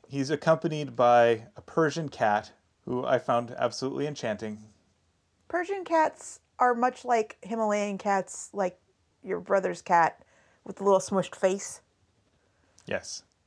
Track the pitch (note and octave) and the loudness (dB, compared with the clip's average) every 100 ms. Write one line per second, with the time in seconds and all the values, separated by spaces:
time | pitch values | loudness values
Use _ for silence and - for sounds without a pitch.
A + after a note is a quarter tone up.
0 | - C#3 C3+ D3+ E3 D#3+ E3 D3+ C#3+ A#2+ | -10 -6 -4 0 2 2 0 -6 -6 2
1 | A#2+ A#2+ A#2 A2+ A2+ - - - D#3 E3 | 6 8 6 4 -4 -20 -6 0 2 0
2 | D3 - A2 G#2 - _ _ _ - B2 | -6 -2 0 0 -2 _ _ _ -8 -4
3 | B2+ B2+ - A#2+ A#2+ - B2 - C3 C3+ | 0 0 0 -2 -2 -4 -4 -4 -6 -4
4 | D3 D3 A#2 G#2 A2 G#2+ G#2+ _ _ _ | -6 -6 -6 -6 -8 -12 -16 _ _ _
5 | _ _ _ _ - E4+ F4 G4 E4 E4 | _ _ _ _ -8 -6 -4 -8 -2 0
6 | D#4 - - - _ - B3 A#3 B3 B3 | 0 -2 -16 -20 _ 0 2 2 0 -2
7 | B3 A#3 A3 - F#3+ A3+ G#3+ G#3 G#3 G3 | 0 0 0 -6 -8 -2 0 0 -2 -4
8 | G#3 G3 F#3 - - G3+ F#3 - _ _ | 0 0 -2 -10 -10 -4 -4 -4 _ _
9 | _ _ F#3+ F3+ F#3 G3 F#3 F3 - F3 | _ _ -8 -6 0 0 0 -4 2 4
10 | D#3+ - _ _ _ _ - G3 G3 F#3+ | 4 0 _ _ _ _ -16 -2 4 4
11 | - G3 - - F#3+ G3 - - _ _ | 4 -2 -2 -2 -2 -2 -8 -16 _ _
12 | _ _ _ _ _ _ _ _ - G2 | _ _ _ _ _ _ _ _ -10 -8
13 | - - - _ | -8 -16 -18 _